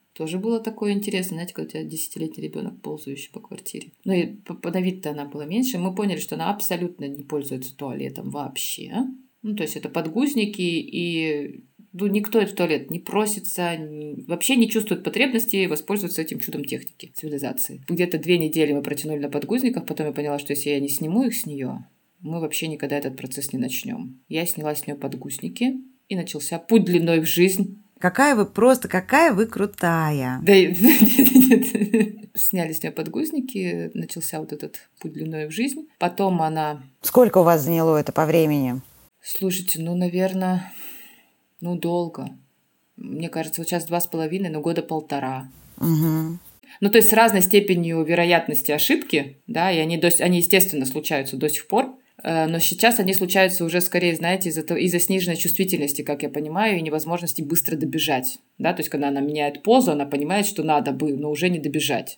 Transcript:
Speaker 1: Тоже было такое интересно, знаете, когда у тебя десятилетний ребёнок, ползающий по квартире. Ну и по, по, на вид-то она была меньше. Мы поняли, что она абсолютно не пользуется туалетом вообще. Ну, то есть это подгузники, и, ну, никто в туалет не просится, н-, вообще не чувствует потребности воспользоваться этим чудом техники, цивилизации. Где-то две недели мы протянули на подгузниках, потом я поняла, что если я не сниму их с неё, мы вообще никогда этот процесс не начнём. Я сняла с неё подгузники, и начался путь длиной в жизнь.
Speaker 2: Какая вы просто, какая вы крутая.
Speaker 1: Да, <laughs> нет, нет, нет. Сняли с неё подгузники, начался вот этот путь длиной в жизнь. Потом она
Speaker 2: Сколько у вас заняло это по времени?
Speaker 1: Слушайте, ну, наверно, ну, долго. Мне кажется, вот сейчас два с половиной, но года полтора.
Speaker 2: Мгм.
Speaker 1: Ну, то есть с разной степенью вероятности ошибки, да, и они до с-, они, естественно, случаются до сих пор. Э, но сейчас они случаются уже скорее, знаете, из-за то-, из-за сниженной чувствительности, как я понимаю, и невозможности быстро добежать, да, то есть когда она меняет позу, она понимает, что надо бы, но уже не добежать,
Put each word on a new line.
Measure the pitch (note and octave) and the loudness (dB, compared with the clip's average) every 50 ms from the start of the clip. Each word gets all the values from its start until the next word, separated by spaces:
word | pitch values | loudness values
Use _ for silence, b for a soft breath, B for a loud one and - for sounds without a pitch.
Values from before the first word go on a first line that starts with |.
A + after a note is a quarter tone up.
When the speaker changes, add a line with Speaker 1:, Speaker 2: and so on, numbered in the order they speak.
| _ _ _ | _ _ _
Speaker 1:
Тоже | - D#3+ D#3 E3+ | -10 -8 -6 -6
было | F#3 G3+ A#3 A#3 A3 | -4 -2 -2 -2 -2
такое | A3+ A3 G#3+ - G#3+ G#3 | -4 -6 -8 -4 -2 -2
интересно, | G3+ G3+ G#3 G#3 G3 F#3 F#3 F#3 E3+ | -2 -2 -2 -2 -4 -4 -4 -4 -6
знаете, | E3 F3 - - | -8 -10 -10 -10
когда | - D#3+ D#3+ | -10 -12 -10
у | |
тебя | - D#3 D#3 | -10 -10 -10
десятилетний | D#3 D#3+ D#3 - - - E3 D#3+ D#3+ - D#3 D#3 | -10 -8 -8 -10 -10 -8 -8 -10 -10 -8 -10 -12
ребёнок, | D#3 D#3 D3+ - - - - - | -10 -10 -10 -10 -10 -12 -12 -12
ползающий | D3 D3+ D3+ - C#3 C#3 C#3+ - - | -12 -12 -12 -12 -12 -14 -14 -14 -16
по | - - | -18 -20
квартире. | - - - - - - - - - - - _ - | -18 -18 -18 -18 -16 -14 -14 -14 -16 -18 -20 _ -4
Ну | F#3+ F#3+ | 0 0
и | F3 E3+ | 0 0
по, | - - - - - F3+ | -2 -6 -12 -14 -14 -14
по, | - - F3 | -10 -8 -4
на | F3+ F#3 | -4 -2
вид-то | F#3 F#3 - - - D3+ | -2 -2 -4 -4 -6 -8
она | D3 D3 C#3+ | -8 -8 -10
была | C#3 - D3 D3 | -10 -10 -12 -10
меньше. | D3+ F#3+ A#3 C4 B3+ G3 F3 | -4 -2 -2 -2 -2 -2 -4
Мы | F3+ F#3+ F#3 | -4 -4 -4
поняли, | G#3 G#3 G3 F3 - | -2 -2 -2 -2 -4
что | - - - | -6 -8 -8
она | D#3 E3 G3 G3+ | -4 -4 -4 -4
абсолютно | G#3 - - F#3 F3 F3+ F3 - - C#3+ | -4 -4 -4 -4 -4 -4 -6 -6 -8 -10
не | C#3 C#3+ C#3+ C#3 | -10 -10 -12 -10
пользуется | - D3+ D3 C3+ - C3 B2+ B2+ - - | -6 -6 -6 -6 -6 -8 -10 -10 -12 -12
туалетом | - C#3+ C3 A#2+ C#3 C3+ C3+ C3+ - C3 C3+ | -12 -10 -10 -8 -8 -8 -10 -10 -10 -10 -10
вообще. | C#3 D3 C#3 - - - - - - - - - - A3 C4 C4 - - _ _ _ _ | -8 -8 -10 -10 -10 -8 -8 -8 -8 -10 -10 -6 -4 -4 -4 -4 -6 -12 _ _ _ _
Ну, | - G#3+ G3+ | -8 -6 -4
то | G#3 D#3+ | -4 -4
есть | D3+ - | -4 -6
это | D#3 - D3+ | -8 -8 -6
подгузники, | - E3 D#3+ D#3+ D#3+ A3+ D4 C#4 - A3+ G3+ G3+ - - | -4 -4 -4 -4 -2 -2 -2 0 0 0 -2 -2 -2 -4
и, | F3+ F3 E3+ D#3 - - - F3 F3 F3 E3 D#3+ D#3+ D#3+ D3 D3 C#3+ - - - - _ _ _ - _ | -2 -2 -2 -2 -4 -6 -6 -6 -4 -4 -2 -2 -2 -2 -2 -4 -6 -8 -12 -18 -20 _ _ _ -20 _
ну, | - F3+ G#3 | -6 -4 -2
никто | G3+ G#3 G#3 G3+ - - A3+ | 0 0 0 0 0 2 2
в | G3+ G3+ - | 2 0 0
туалет | - F3 D#3+ D3+ - - - | -2 0 0 0 -2 -2 -6
не | D#3+ F3 | -8 -10
просится, | - - F#3 G#3 G#3+ G#3 G#3 G3 - - - F3+ F3 E3+ E3+ | -8 -4 -2 0 0 0 -2 -6 -8 -8 -6 -4 -4 -4 -4
н-, | D#3+ D#3 D3+ D3+ D3+ D3+ D3+ C#3+ - - | -6 -8 -10 -10 -12 -12 -12 -12 -12 -8
вообще | D#3+ F3 F3 - - C4+ | -6 -4 -2 0 2 4
не | B3 A3+ G#3+ | 4 4 4
чувствует | - A3 G#3+ - F3 - - | 2 0 0 -2 -2 -4 -4
потребности | E3+ - G#3+ C#4 C4+ A#3 A3+ A#3 - - G3 F#3 | -4 0 0 0 2 0 0 -2 -2 0 0 0
воспользоваться | - D3+ - - - G3+ G#3 F#3+ - - - | 0 -2 -4 -4 -4 -4 -4 -4 -4 -4 -6
этим | D#3+ D#3+ - - | -6 -6 -6 -8
чудом | - - - D3 D3 | -8 -8 -8 -8 -8
техники, | - - C3+ - - - - - - - | -8 -8 -10 -12 -14 -20 -20 -20 -20 -18
цивилизации. | - D#3 D3+ D3 C#3 C#3 B2 - - - - C#3 C3+ - - | -14 -10 -8 -6 -6 -6 -6 -6 -6 -6 -8 -8 -10 -8 -4
Где-то | F3 E3 F3 F3 E3 D#3 | -2 0 0 0 -2 -2
две | D3+ F3 F3+ | 0 2 2
недели | E3 D#3+ D3+ D#3 D#3+ D3+ D3 | 2 2 0 0 0 2 2
мы | C#3+ C#3+ | 0 -2
протянули | C#3 - D3 C#3+ - D3+ D3+ D3 | -2 -4 -6 -6 -6 -6 -4 -4
на | C#3+ C#3+ | -4 -4
подгузниках, | D3 C#3+ C#3+ C#3+ A3 B3+ C4+ A#3+ - E3+ D#3 | -4 -4 -2 -2 -2 0 0 0 -2 -2 -4
потом | - D3+ - D3+ | -6 -6 -4 -4
я | D3+ C#3+ | -4 -4
поняла, | D3 D3 D3 C#3+ C#3+ | -4 -4 -4 -4 -4
что | C#3+ - C#3+ | -4 -4 -6
если | - - D3 | -4 -2 -2
я | C#3+ C#3+ | -2 -2
не | C#3+ | -2
сниму | C#3+ - - D#3+ D#3 F3+ A#3 C#4 | -2 -4 -4 -4 0 0 0 0
их | A3+ B3 | 0 -2
с | - - | -4 -6
неё, | D#3+ C#3+ C#3 B2+ B2 B2+ - - - _ _ _ _ _ _ | -8 -8 -6 -6 -8 -8 -10 -14 -16 _ _ _ _ _ _
мы | F3+ D3+ E3 E3+ | -10 -8 -6 -6
вообще | D#3+ D3+ - - E3 D#3+ | -6 -4 -4 -6 -6 -6
никогда | D3+ D3 D3 C3 D3 | -6 -6 -6 -4 -4
этот | C#3+ C#3+ C3+ C3 | -4 -4 -6 -8
процесс | - - C3 - C#3 C#3 - | -10 -12 -10 -8 -8 -8 -6
не | - C3 | -4 -4
начнём. | B2 B2+ C3 - - B2+ - - - B2+ - - _ - | -4 -4 -6 -6 -8 -8 -8 -8 -10 -12 -14 -18 _ -8
Я | D#3 D#3+ F3 | -6 -4 -4
сняла | E3+ - D#3 D3+ D3+ D3+ | -4 -4 -4 -4 -4 -4
с | - - | -4 -6
неё | D3+ D3 | -8 -8
подгузники, | C#3+ - C3+ C#3 C3+ B2+ A#2+ - - - F3+ - - A#3+ C4 C4 B3+ - - _ _ _ | -8 -8 -8 -8 -10 -10 -10 -10 -8 -10 -10 -4 -2 -2 -2 -2 -4 -8 -16 _ _ _
и | - G3 | -8 -6
начался | F3+ E3 - - D3+ - - E3+ | -6 -6 -6 -8 -8 -6 -6 -6
путь | E3 - - A3+ A3+ F3 | -6 2 4 6 6 6
длиной | F3 F3 E3+ E3+ E3+ E3 D#3+ | 6 4 4 4 4 4 2
в | D#3+ | 2
жизнь. | - - E3+ F3+ F#3+ F#3 G3+ F#3+ - - - - _ _ - | 2 4 4 4 4 4 2 -2 -2 -4 -10 -20 _ _ -2
Speaker 2:
Какая | - F3+ F3+ - C#4 D4 C4+ | 0 2 4 4 4 6 6
вы | G#3+ F#3+ | 4 2
просто, | - - G3+ A#3 B3 C4 B3+ - | 0 2 4 6 6 6 4 2
какая | - - F#3 F#3 - C4 D4+ E4+ E4 G#3+ | -2 -2 -2 0 2 4 6 6 6 6
вы | F#3 A3+ | 4 2
крутая. | A3+ - - G#3 G3+ - - F#3 E3+ E3+ D#3 D#3+ D3+ D3+ C#3 B2+ B2+ B2+ B2+ | 0 0 -2 -4 -4 -2 0 0 2 2 2 2 2 0 0 -2 -2 -4 2
Speaker 1:
Да, | D#3 F#3+ G3+ | 6 8 8
<laughs> | |
нет, | F#3+ F3+ - F3+ F3+ | 8 8 6 6 8
нет, | G#3 D#4+ - - G#3+ - - - C4 - - C4 - - A3+ - - - - G#3 G#3 - - | 8 8 10 10 8 8 8 6 6 8 10 10 10 10 8 6 6 2 0 0 0 2 2
нет. | G#3+ G#3 - - - - - - | 2 2 2 -2 -10 -16 -12 -6
Сняли | - - - G3 F3+ E3 D#3+ | -4 -2 0 0 0 -2 -2
с | D#3 - | -4 -6
неё | - D#3+ - | -8 -6 -6
подгузники, | D#3+ - - - B3+ D#4 D#4 D#4+ C#4 B3+ - - G3 F#3 F3 F3 E3+ E3+ - - | -6 -6 -6 -4 -4 -4 -4 -4 -4 -6 -4 -6 -6 -4 -4 -4 -4 -6 -6 -8
начался | E3+ E3 - - E3+ D#3+ - - D#3 | -8 -8 -8 -8 -8 -8 -8 -6 -8
вот | D#3 - - | -8 -10 -10
этот | - D3+ - - - - _ _ - | -12 -12 -12 -14 -18 -20 _ _ -14
путь | - D#3+ | -14 -12
длиной | D3+ D#3 D#3 D#3+ D#3+ D#3 D3+ | -10 -8 -8 -8 -6 -6 -8
в | D3+ | -6
жизнь. | D#3 G#3+ B3 C#4+ C4+ D#4 D4+ - _ - | -4 -4 -4 -4 -4 -8 -12 -16 _ -2
Потом | E3+ F3+ F3+ - G3 F#3+ F3+ E3 | -2 -2 0 0 0 2 2 2
она | D#3+ D#3+ D#3+ D#3+ D3+ D3+ D3+ C#3 C3+ - _ _ | 0 0 0 -2 -2 -4 -4 -8 -12 -18 _ _
Speaker 2:
Сколько | - - - B3+ B3 G#3 - F#3+ | -8 2 6 6 6 8 8 6
у | E3 | 8
вас | E3+ E3+ D#3 | 8 6 6
заняло | C3+ D#3+ E3 E3 D#3+ D#3+ D#3 | 4 2 2 2 4 4 4
это | D3+ D3 - - | 2 2 0 0
по | - D#3+ | 2 2
времени? | D3+ E3 E3+ D#3+ D3+ D3 C#3+ C3 B2+ B2 C3 - - _ _ _ _ _ _ - | 4 4 4 4 4 2 2 0 0 -2 -4 -8 -12 _ _ _ _ _ _ -12
Speaker 1:
Слушайте, | - - - F#3+ F#3 F3+ F3+ F3+ F#3 - D#3+ | -12 -6 -4 -2 -2 -2 -2 -4 -4 -4 -4
ну, | D#3+ E3+ F3 | -2 -2 0
наверно, | F3+ F3+ F3 F3 F#3 F#3 F#3 F#3 F#3 F#3 F#3 F#3 F3+ B B B B B B B B B B B B B B B _ _ _ _ _ | 0 0 0 2 2 0 2 0 0 0 0 0 0 B B B B B B B B B B B B B B B _ _ _ _ _
ну, | E3+ F3 F3 | -8 -6 -4
долго. | D#3+ E3+ E3+ F3 F3 E3+ D#3+ - C3+ C3+ - - - _ _ _ _ _ _ _ _ _ _ _ | -2 -2 0 0 0 -2 -2 -6 -8 -10 -12 -12 -16 _ _ _ _ _ _ _ _ _ _ _
Мне | - - - - D#3 E3+ E3 | -16 -12 -10 -8 -8 -8 -6
кажется, | - E3 D#3+ E3 - E3+ | -4 -6 -6 -4 -6 -8
вот | E3 - | -4 -2
сейчас | F3+ E3+ D#3+ | -2 -4 -2
два | E3 E3+ F3 | -2 -2 -2
с | E3+ | -2
половиной, | - - D#3+ D#3+ D3+ F3 F#3+ G3 E3+ | -2 -2 -4 -2 -2 -2 -4 -4 -4
но | D#3 D3+ | -4 -4
года | D3+ E3 E3+ - - | -2 -2 -2 -2 -2
полтора. | - D#3+ D#3 D3+ - C#3+ C#3 C3 C3 C3 C3 C3 - - - - - - | -2 -4 -4 -4 -4 -6 -4 -4 -4 -6 -8 -10 -14 -18 -20 -20 -20 -8
Speaker 2:
Мгм. | - - E3 D#3+ D3+ E3 D#3+ D#3 D#3+ D#3+ D#3+ E3+ F3 - - - B B B B B | -2 0 2 4 4 4 4 2 0 -2 -4 -6 -10 -14 -18 -20 B B B B B
Speaker 1:
Ну, | G3 G#3 | 2 6
то | - | 6
есть | A3+ - - | 6 6 8
с | A3 | 8
разной | A3 A#3 A3+ G#3 F#3+ | 6 6 6 6 4
степенью | F#3 F#3 G#3+ G3+ - E3 F#3 E3+ E3+ E3 E3 E3 D#3 | 4 6 6 6 6 6 4 2 2 2 0 0 0
вероятности | D#3 E3+ E3+ E3+ F3 F3 E3 E3 - D3+ - - - D3 | 2 2 4 4 6 4 4 2 0 -4 -4 -2 -2 0
ошибки, | D#3 - - - - - - - D3 C#3 C3+ - - _ | 0 2 2 2 0 0 0 -2 -2 -2 -4 -8 -16 _
да, | - - E3 F3 F#3+ | -6 -2 0 2 2
и | F3 | 2
они | D#3+ D#3 E3 E3+ | 2 2 0 2
до | D#3+ F3 F3 | 4 4 4
с-, | E3+ - | 4 4
они, | - F3+ F3+ F3 | 4 4 4 4
естественно, | E3+ - F#3+ F#3+ F#3 F#3+ D#3 C#3+ C3 | 4 4 4 4 4 4 0 -2 -4
случаются | C3 - - - - D#3+ C3+ C3+ C3+ C3+ | -4 -4 -6 -4 -2 -2 -2 -2 -4 -4
до | B2+ D3+ C#3+ | -2 -2 -2
сих | - - - | -2 -4 -4
пор. | - F#3+ A3+ B3+ C4 b b b b b - | 0 0 0 0 0 b b b b b -10
Э, | - - E3 D#3+ D#3+ | -6 -2 0 0 0
но | D#3+ E3 E3 | 0 0 0
сейчас | - - F3 - A3 A#3+ A#3 - | 0 0 2 4 4 4 4 4
они | F#3+ F#3 F#3+ | 2 0 0
случаются | - F#3 F3+ - G3 F#3+ F#3+ F#3 - E3+ | 0 0 2 4 4 4 4 2 0 -2
уже | E3 E3+ F3+ | 0 0 0
скорее, | F3+ - - F3 F3+ E3+ E3 | 0 0 0 2 2 2 0
знаете, | - E3 E3+ F#3 F#3 - E3+ | 0 0 0 0 0 -2 -4
из-за | D#3 D#3+ D#3 | -4 -4 -4
то-, | - E3+ | -2 0
из-за | - F3 F3+ E3+ E3+ | 0 2 2 2 2
сниженной | - - F#3+ F#3+ F3+ F3 E3 | 0 0 0 0 0 0 -2
чувствительности, | D#3+ - F3 - - F#3 F3+ F3 D3+ C#3+ C#3+ - - | -2 -2 -2 0 0 0 0 0 -2 -2 -2 -4 -4
как | D3 - C#3+ - D3+ | -4 -4 -4 -4 -4
я | C#3+ | -6
понимаю, | D3 D3+ D3+ D3+ D#3+ F#3+ A3 A3 G3 | -4 -4 -6 -4 -2 0 0 2 2
и | E3+ | 0
невозможности | D#3+ D#3 D3+ D#3 D3+ D#3+ F3 F3 E3+ E3 - - | 0 -2 -2 -2 -2 -2 -4 -4 -4 -4 -4 -4
быстро | D#3 C#3+ E3+ - - - D#3+ | -4 -2 -2 -2 -2 -2 -2
добежать, | C#3+ D#3 C3 C#3+ D#3 - D#3 C#3+ B2+ C3 - - - _ _ _ | -2 -2 -2 -2 -2 0 0 0 0 0 -4 -8 -10 _ _ _
да, | - C3+ E3 F3+ | -2 0 0 0
то | F3 | 0
есть | D3 - | -2 -4
когда | - C#3 C#3+ | -2 -2 0
она | C#3+ C#3 C#3 | 0 0 0
меняет | C#3 D3 D3+ D3+ D3 C#3+ - - - | -2 -2 -2 0 -2 -2 -4 -2 2
позу, | G#3 A#3+ C4 A#3+ F#3 D3+ | 4 6 6 6 4 2
она | C#3+ C#3 | 0 0
понимает, | C#3+ C#3+ C#3+ D3 D#3+ F#3+ G#3 G3+ | -2 -2 -2 0 0 0 0 0
что | - - E3 D3+ | 0 -2 -2 0
надо | D#3 D#3 - - C#3+ | 2 2 2 2 0
бы, | C#3 C#3 D#3 D3 C#3 | -2 -2 -2 -2 -2
но | C#3 D3 D3+ | -2 -2 -4
уже | D3+ C#3+ F3 F3+ | -2 0 0 0
не | F3+ D#3 | 0 0
добежать, | C#3+ - - D3+ C#3 - C3 A2 - - - | -2 -2 -2 -2 0 0 -2 -2 -4 -8 -12